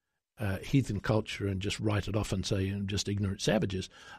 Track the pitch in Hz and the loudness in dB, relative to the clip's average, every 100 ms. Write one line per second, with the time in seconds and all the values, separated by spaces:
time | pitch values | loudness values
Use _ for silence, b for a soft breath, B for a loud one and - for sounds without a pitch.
0 | _ _ _ - 104 95 - 139 - 101 | _ _ _ -4 -4 -2 2 2 4 -2
1 | - 107 - - 101 95 98 - 107 104 | 2 2 0 -4 -2 0 -2 -2 0 0
2 | - 104 101 98 - 101 95 101 98 101 | 2 0 0 0 0 0 0 -2 -2 -2
3 | - 101 98 98 - 107 123 92 - B | 0 0 0 0 2 2 2 -2 -6 B
4 | B | B